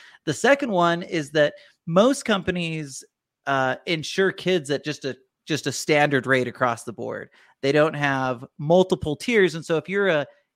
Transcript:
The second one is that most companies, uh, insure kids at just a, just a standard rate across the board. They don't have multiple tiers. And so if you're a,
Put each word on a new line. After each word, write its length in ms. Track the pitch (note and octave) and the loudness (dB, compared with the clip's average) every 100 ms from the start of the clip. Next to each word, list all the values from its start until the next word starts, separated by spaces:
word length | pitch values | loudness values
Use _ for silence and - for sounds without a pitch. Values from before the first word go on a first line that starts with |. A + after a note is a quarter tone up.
| - _ | -20 _
The 80 | - | -6
second 380 | C#3+ A#3+ C#4 C4+ | 0 2 2 2
one 320 | F3+ E3+ E3+ | 2 2 0
is 280 | F#3 F3+ C#3 | -4 -6 -2
that 200 | D3+ D3 - _ _ | 2 2 0 _ _
most 400 | - E3+ A#3+ C#4 | 0 4 4 2
companies, 800 | - G3 F3+ F3 E3 D#3+ C#3+ C3 - _ _ _ - | -2 -2 -2 -4 -4 -6 -10 -14 -20 _ _ _ -4
uh, 300 | C3+ C3 B2+ | 0 0 -2
insure 480 | - D#3+ - - F#3+ | -4 -4 -4 0 0
kids 380 | - F3+ F#3 C#3 | 0 -2 -2 -2
at 160 | C#3 D3 | -4 -4
just 180 | D3 | -8
a, 140 | C3+ - _ _ | -8 -10 _ _
just 220 | - D3 C#3+ | -6 -4 -4
a 60 | |
standard 540 | - - D3 D3 C3+ B2 | -6 0 2 4 2 2
rate 220 | C3 A#2+ | 2 0
across 360 | - B2 A#2 | -2 -2 -2
the 100 | - | -8
board. 340 | G#2+ A2+ G#2+ - _ _ _ | -10 -10 -10 -14 _ _ _
They 120 | C3+ | 0
don't 200 | D3 D#3 | 2 2
have 500 | D3 C#3+ C3+ C3 A#2+ C3+ - | 0 -2 -2 -4 -6 -10 -10
multiple 600 | D3 F3+ F#3 F#3 D#3+ D3 | 4 4 4 0 -2 -6
tiers. 380 | - A3+ F3+ | 0 2 2
And 80 | D#3+ | 0
so 140 | - D#3+ | -4 -4
if 100 | D3+ | -2
you're 220 | G3 G3 | -2 2
a, 180 | D#3 C#3 _ _ | 0 -2 _ _